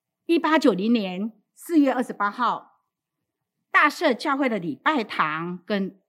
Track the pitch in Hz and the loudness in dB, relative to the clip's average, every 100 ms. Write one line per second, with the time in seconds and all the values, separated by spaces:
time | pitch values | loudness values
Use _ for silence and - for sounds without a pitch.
0 | _ _ - 339 311 311 269 180 220 240 | _ _ 0 0 2 4 4 2 0 0
1 | 190 180 220 - _ _ - 330 269 240 | 0 -6 -8 -10 _ _ 0 2 2 0
2 | 247 - 202 220 226 160 - _ _ _ | -4 -4 -4 -2 -2 -4 -10 _ _ _
3 | _ _ _ _ _ _ _ 370 302 - | _ _ _ _ _ _ _ 2 2 2
4 | 320 233 311 277 269 214 170 131 294 302 | 0 0 -2 -2 -2 -2 -4 -4 -2 -2
5 | 214 - 156 156 175 180 - 202 190 - | -2 -2 -2 -2 -4 -8 -4 -4 -4 -8